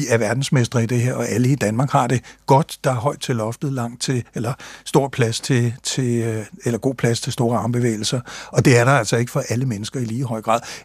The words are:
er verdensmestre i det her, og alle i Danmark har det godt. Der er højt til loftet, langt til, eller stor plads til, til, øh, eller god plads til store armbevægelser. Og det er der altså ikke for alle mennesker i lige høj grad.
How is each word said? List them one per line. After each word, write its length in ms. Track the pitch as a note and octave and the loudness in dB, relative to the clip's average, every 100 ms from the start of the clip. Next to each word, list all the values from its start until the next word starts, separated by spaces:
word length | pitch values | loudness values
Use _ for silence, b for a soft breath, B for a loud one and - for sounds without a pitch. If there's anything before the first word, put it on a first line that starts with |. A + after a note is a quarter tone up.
| C#3+ | 0
er 100 | A#2 | 2
verdensmestre 640 | G#2+ A#2+ C#3 C#3 A#2 B2 | 2 0 0 2 2 0
i 40 | A2+ | 0
det 140 | B2 | 2
her, 140 | B2 | 0
og 140 | B2+ A#2+ | -2 -2
alle 200 | G#2+ B2+ | 2 2
i 60 | |
Danmark 360 | C#3+ G#2 A2 C3+ | 2 0 0 2
har 160 | C#3+ B2+ | 2 2
det 140 | B2+ B B - | 0 B B 2
godt. 320 | C#3 E3 - | 4 2 -2
Der 60 | D3 | -2
er 40 | |
højt 260 | B2+ C#3 D#3 | 0 -2 -2
til 160 | - A#2+ | -4 -2
loftet, 360 | A2 A#2 D3 | -4 -4 -4
langt 300 | C3 A#2+ A#2+ | -4 -6 -4
til, 220 | - B2+ - | -2 -2 -4
eller 180 | - A2+ - B B | -6 -6 -6 B B
stor 240 | - D3+ C3+ | 0 2 2
plads 320 | B2+ A2+ A2+ | 0 0 -2
til, 340 | - B2+ A#2 A#2+ | 0 2 2 -2
til, 400 | - - B2 A#2 | -6 -2 0 0
øh, 220 | A2+ A2 G#2 - | -2 -4 -8 -6
eller 140 | B2 A2+ | -4 -2
god 160 | C3 | -2
plads 260 | B2+ B2 A2+ | 0 0 0
til 120 | - | -2
store 260 | - A#2 A#2 | -2 0 0
armbevægelser. 600 | A#2+ B2 A#2+ G#2+ A2 C3 B B B | 0 0 0 0 -2 -4 B B B
Og 160 | C#3 | 2
det 140 | D3 A#2+ | 6 6
er 60 | |
der 80 | A#2+ | 6
altså 240 | C#3 G#2+ A#2 | 4 2 0
ikke 160 | A#2+ | -2
for 100 | C#3+ B2 | -4 -2
alle 180 | A2+ C3+ | -2 -2
mennesker 340 | G2+ G#2+ C3+ | -4 -6 -6
i 40 | |
lige 200 | A#2 A#2 | -6 -4
høj 180 | C3 A2 | -4 -4
grad. 180 | A2 A2+ B B | 0 0 B B